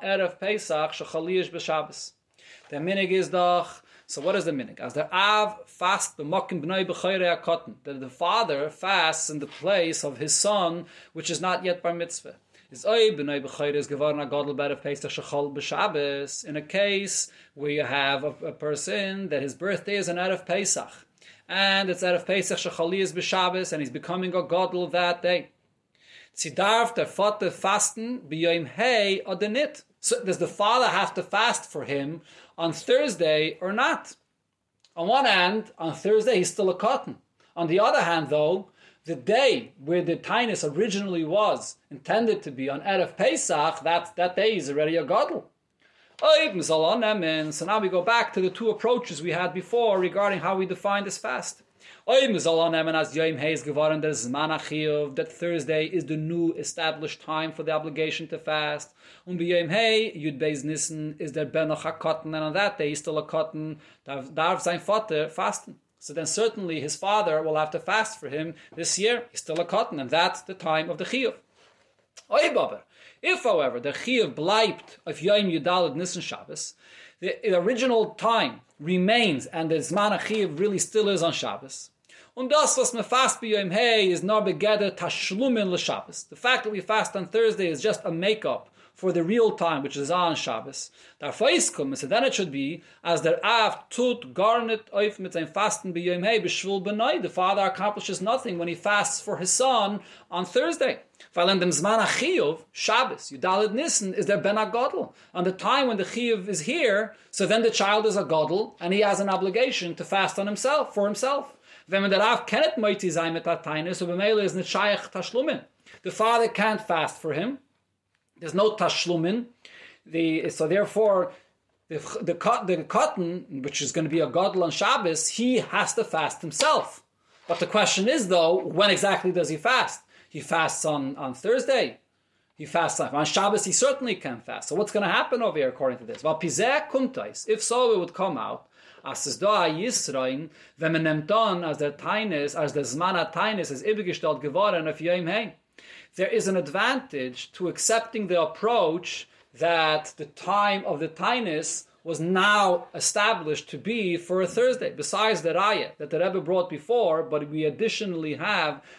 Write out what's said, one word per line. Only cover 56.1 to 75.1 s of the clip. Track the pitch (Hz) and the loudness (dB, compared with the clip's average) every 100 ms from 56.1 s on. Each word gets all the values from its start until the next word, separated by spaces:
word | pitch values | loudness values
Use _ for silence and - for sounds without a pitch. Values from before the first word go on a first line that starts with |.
| 156 | -4
new | 156 170 170 | -2 0 0
established | - - - 160 156 151 - | -2 -6 -4 -4 -4 -8 -8
time | - 156 160 | -6 -4 -4
for | 160 | -4
the | 156 | -4
obligation | 156 156 147 156 156 156 | -2 -4 -4 -4 -4 -8
to | 160 | -8
fast. | - 156 151 147 - _ - - 180 | -4 -2 -2 -6 -10 _ -20 -20 -8
Und | 180 | -4
bei | 175 | 0
Yom | 175 160 | 2 2
Hey, | 208 226 220 220 165 | 2 4 4 0 -4
Yud | 151 135 | -6 -2
Beis | 156 147 | -2 0
Nissen, | 147 156 - 156 151 151 | -4 -4 -4 -6 -8 -8
is | 151 | -6
der | 156 151 | -4 -2
Ben | 160 156 | 0 0
noch | 156 156 | -2 -4
a | |
cotton, | - 160 156 160 156 | -4 -4 -4 -4 -4
and | |
on | 156 | -2
that | 175 202 202 | 0 0 0
day | 147 | -4
he's | 147 | -4
still | 170 151 | -4 -4
a | 151 | -2
cotton. | 160 156 156 156 151 - _ - | -4 -4 -6 -10 -10 -18 _ -12
Darf, | 139 127 | -12 -8
darf | 156 165 190 | 0 0 2
sein | 175 170 | 0 -2
Vater | - 214 214 151 156 | 0 0 0 -2 -2
fasten. | - 202 202 - - _ _ | -2 -4 -4 -12 -20 _ _
So | - | -10
then | 151 156 | -6 -4
certainly | - 226 220 180 156 | 0 0 0 -6 -4
his | 151 - | -6 -4
father | 196 214 170 156 | 0 2 2 2
will | 160 156 | 2 0
have | 156 | 0
to | - | -4
fast | - 214 - - | 0 0 0 -6
for | 139 | -8
him | 147 165 160 - 156 | -6 -6 -10 -16 -6
this | 160 180 | -4 0
year. | 214 240 - | 0 0 -4
He's | - | -12
still | - 160 | -4 -4
a | 170 | 0
cotton, | 175 170 151 | 0 0 -4
and | 123 | 0
that's | 156 185 - | 2 2 0
the | - | -10
time | 185 165 156 170 | -8 -2 0 -2
of | 156 | -6
the | 175 | -4
Chiyuv. | 254 247 - _ _ _ _ _ _ _ - - | -2 -2 -4 _ _ _ _ _ _ _ -20 0
Oy | 254 330 | 2 4
Baber. | 226 - 104 - _ - _ | 2 0 -4 -16 _ -20 _
If, | 311 370 | 0 2
however, | 240 175 131 120 | 2 2 2 -2
the | 139 | -6
Chiyuv | - 240 254 165 | -6 0 0 0
bleibt | 120 170 214 214 - - - | -2 0 2 2 -2 -12 -14
auf | 165 | -12